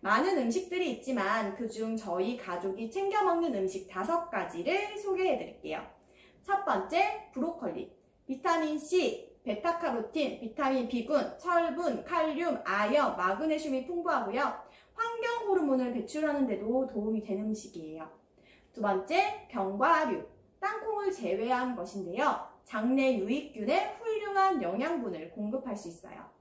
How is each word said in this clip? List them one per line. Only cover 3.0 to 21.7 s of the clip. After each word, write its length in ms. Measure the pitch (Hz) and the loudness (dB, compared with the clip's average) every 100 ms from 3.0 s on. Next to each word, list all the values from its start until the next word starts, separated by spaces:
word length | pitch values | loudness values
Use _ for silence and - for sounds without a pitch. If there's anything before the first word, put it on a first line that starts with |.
| 392 415 | 0 2
먹는 300 | 381 339 339 | 2 2 2
음식 340 | 220 190 - - | 0 -2 -4 -8
다섯 420 | 185 202 339 - | -6 0 0 0
가지를 680 | 208 170 165 180 381 415 415 | -4 -4 -4 0 0 0 -6
소개해드릴게요. 880 | 403 370 370 262 - - 151 156 - - _ - - - | -2 0 2 2 -2 -10 -8 -8 -8 -18 _ -20 -20 -20
첫 200 | - 392 | -2 0
번째, 640 | 392 214 190 339 403 415 - | 2 0 2 2 2 0 -8
브로콜리. 600 | 262 330 - 220 175 - - _ _ | -4 -4 -4 -6 -6 -10 -14 _ _
비타민 540 | _ 262 359 330 311 302 | _ -4 2 2 2 -2
C, 580 | - 359 302 - - - | 2 2 2 -2 -10 -14
베타카로틴, 960 | 247 214 339 339 330 233 220 320 269 - | -6 -2 0 0 0 -2 -2 0 0 -2
비타민 460 | 233 - 269 269 233 | -10 -2 0 2 0
B군, 500 | 240 220 294 - - | -2 2 2 0 -6
철분, 680 | 349 339 330 269 339 240 | 2 2 2 0 -2 -2
칼륨, 560 | - 339 311 294 339 254 | -2 0 2 0 0 -2
아연, 520 | - 196 214 285 294 - | -2 0 4 4 4 2
마그네슘이 680 | 180 202 311 311 311 262 247 | 0 2 2 0 0 -2 -2
풍부하고요. 760 | 339 339 285 220 233 277 - - - - | -4 0 0 0 0 0 -2 -12 -20 -20
환경 540 | - 453 466 466 466 427 | -4 -4 0 -2 -2 2
호르몬을 440 | 381 294 262 247 | 2 4 2 2
배출하는 540 | 233 220 302 302 285 254 | -2 -4 -2 0 2 2
데도 400 | 196 214 254 254 | 0 0 0 0
도움이 360 | 214 214 220 | -2 0 -2
되는 240 | 208 196 214 | -2 -2 -2
음식이에요. 640 | 214 - 175 156 160 160 - _ _ - - _ | -4 -6 -12 -10 -10 -12 -16 _ _ -20 -20 _
두 80 | - | -2
번째, 680 | 208 190 190 339 403 415 - | 2 2 2 2 2 0 -8
견과류. 720 | 233 190 202 277 320 302 196 - - - _ | -4 -2 2 6 6 4 0 -4 -18 -20 _
땅콩을 500 | 392 440 440 415 403 | -4 -4 -4 -2 -2
제외한 640 | 370 233 196 226 254 254 | -2 -2 0 2 0 0